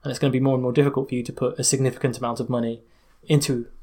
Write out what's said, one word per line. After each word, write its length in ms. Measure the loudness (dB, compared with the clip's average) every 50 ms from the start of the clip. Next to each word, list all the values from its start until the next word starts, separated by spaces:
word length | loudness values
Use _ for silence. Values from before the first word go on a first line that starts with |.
| _
and 60 | -8
it's 80 | -4 0
gonna 100 | 0 0
be 80 | 2 2
more 160 | 2 2 2
and 80 | 2
more 100 | 0 2
difficult 360 | 2 4 2 4 2 0 -4 -2
for 80 | -4
you 80 | -6 -4
to 80 | -6
put 260 | -6 -2 -2 -2 -2 -2
a 60 | 0
significant 540 | 0 2 2 2 0 0 0 -2 -2 -2 -2
amount 200 | -4 -4 -4 -4
of 100 | -4 -2
money 340 | -2 -2 0 -2 -4 -6 _ _ _ _ _ _ _ _ 0
into 420 | 2 2 2 4 2 -2 -2 -4 -8 -12 -20